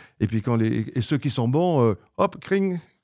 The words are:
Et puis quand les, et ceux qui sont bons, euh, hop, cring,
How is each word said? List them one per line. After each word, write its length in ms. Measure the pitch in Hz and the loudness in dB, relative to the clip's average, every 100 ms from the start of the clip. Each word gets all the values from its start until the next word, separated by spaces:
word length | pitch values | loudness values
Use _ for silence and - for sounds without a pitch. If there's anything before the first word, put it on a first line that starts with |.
| - _ | -20 _
Et 60 | 107 | -2
puis 140 | 110 | -2
quand 140 | 120 117 | 0 0
les, 300 | 110 113 110 127 | 0 0 -2 -4
et 60 | |
ceux 160 | 110 143 | -2 -2
qui 140 | 143 | -2
sont 180 | - 120 | -2 0
bons, 340 | 143 180 151 | 2 2 4
euh, 120 | 117 95 _ - | 4 2 _ -2
hop, 240 | - - | -2 -2
cring, 400 | - 196 196 180 - _ | -2 0 0 -4 -10 _